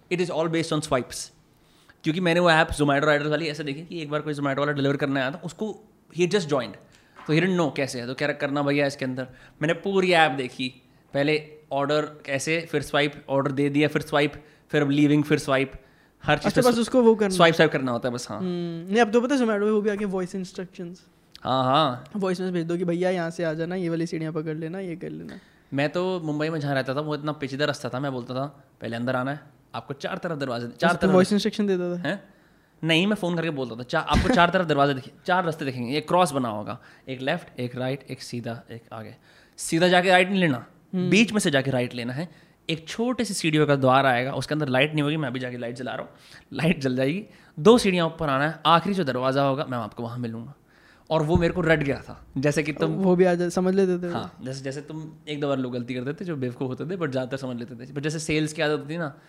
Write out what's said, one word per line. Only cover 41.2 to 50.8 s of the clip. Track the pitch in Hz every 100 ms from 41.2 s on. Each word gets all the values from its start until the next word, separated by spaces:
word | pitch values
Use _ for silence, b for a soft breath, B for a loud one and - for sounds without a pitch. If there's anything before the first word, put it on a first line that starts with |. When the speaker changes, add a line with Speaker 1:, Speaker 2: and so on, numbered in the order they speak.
| 233
Speaker 1:
में | 208
से | 180
जाके | 139 131
राइट | 127 123
लेना | 120 123
है, | 131 175 b b b -
एक | 160 -
छोटे | - 240 254
से | 208
सीढ़ियों | 185 160 151 147
का | 139
द्वार | 131 131 135
आएगा, | 120 127
उसके | 135 -
अंदर | 151 139
लाइट | 127 151
नहीं | 156
होगी, | 143 160
मैं | 131
अभी | 127
जाके | 123 123
लाइट | 120 127
जला | 120
रहा | -
हूँ, | - B B B -
लाइट | - 160 160
जल | 131 127
जाएगी, | 135 190 - B B -
दो | 175 240
सीढ़ियाँ | 196 180 165
ऊपर | 165 151
आना | 135 156
है, | 160 156
आखिरी | 165 180
जो | 190
दरवाज़ा | 139 123 131 135
होगा, | 139 135 131
मैं | 120
आपको | 104 -
वहाँ | 117 123
मिलूँगा।" | 117 113 127 - b b